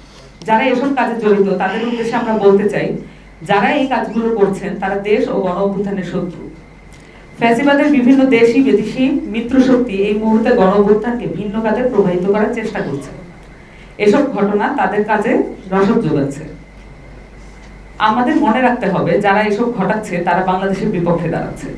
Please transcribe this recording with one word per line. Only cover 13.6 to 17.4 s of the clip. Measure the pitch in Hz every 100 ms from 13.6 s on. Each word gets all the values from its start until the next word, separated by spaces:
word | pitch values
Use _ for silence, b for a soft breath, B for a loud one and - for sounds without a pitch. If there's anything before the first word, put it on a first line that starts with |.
| B B B -
এসব | 208 247 262
ঘটনা | 202 202 202 254 277
তাদের | 185 208
কাজে | 208 208 226 - - - 190
রসদ | 190 208 - 151
যোগাচ্ছে। | 143 131 - - - - - - - - - - -